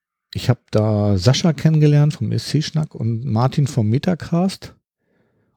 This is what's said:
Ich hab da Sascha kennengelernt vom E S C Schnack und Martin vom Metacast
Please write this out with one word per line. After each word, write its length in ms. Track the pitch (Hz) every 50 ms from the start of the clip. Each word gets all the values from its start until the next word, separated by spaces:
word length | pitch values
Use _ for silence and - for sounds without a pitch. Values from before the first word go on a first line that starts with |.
| _ _ _ _ _ _ -
Ich 160 | - - -
hab 220 | 123 - _ _
da 460 | - 110 107 107 107 104 104 104 101 95
Sascha 360 | 87 117 131 - - 180 151
kennengelernt 600 | - - 160 160 151 151 147 147 147 147 151 147
vom 180 | - - 110
E 40 | 113
S 120 | 113 - -
C 140 | - 143
Schnack 340 | 156 - - 151 156 - -
und 300 | - 117 113 117 113 120
Martin 420 | 139 110 107 123 131 - - 143 127
vom 220 | - - 110 104
Metacast 840 | 110 139 - - 180 - - - - 170 180 190 - - - - - _ _ _ _ _ _ _ _ _ _ _ _ _ _ _ _